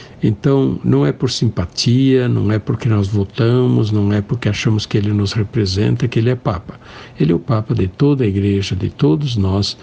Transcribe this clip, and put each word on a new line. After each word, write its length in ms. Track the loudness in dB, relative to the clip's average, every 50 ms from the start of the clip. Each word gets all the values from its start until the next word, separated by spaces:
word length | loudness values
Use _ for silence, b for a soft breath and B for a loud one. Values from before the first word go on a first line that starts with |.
| B B B B -2
Então, 580 | -2 -2 0 0 2 2 2 2 0 -2 -2 0
não 220 | 0 2 2 2
é 80 | 0 -2
por 180 | -2 -4 -4
simpatia, 1000 | -4 -2 -2 -2 -2 -2 -4 -6 -6 -4 0 2 2 2 4 4 4 2 2 2
não 220 | 0 0 0 0
é 80 | 0 0
porque 300 | -2 -4 -4 -2 0 0
nós 200 | 0 0 0 0
votamos, 840 | 0 -2 -2 -2 -2 0 0 2 2 2 2 2 2 2 0 0
não 200 | 0 0 2 2
é 120 | 0 0 -2
porque 260 | -2 -4 -2 -2 -2
achamos 380 | -2 0 0 0 0 0 -2
que 100 | -2 -2
ele 160 | -2 0 0 0
nos 220 | 0 0 0 -2
representa, 720 | -2 -4 -2 -2 -2 0 0 0 0 0 0 0 0 -2 -2
que 100 | 0 0
ele 120 | 0 0
é 40 | 0
Papa. 460 | -2 -2 -4 -4 -4 -6 -12 -16 -18 B B B B B B B B
Ele 100 | 0 2
é 40 | 0
o 40 | 0
Papa 360 | 0 0 -2 -2 0 -2 -2
de 140 | -2 -2 -2
toda 360 | -2 0 2 2 2 2 2
a 20 |
igreja, 480 | 0 0 0 0 2 0 0 -2 -2 -4
de 140 | -4 -4 -4
todos 480 | -2 0 2 2 2 2 0 -2 -2
nós, 400 | 0 0 0 2 0 0 -2 -6 -10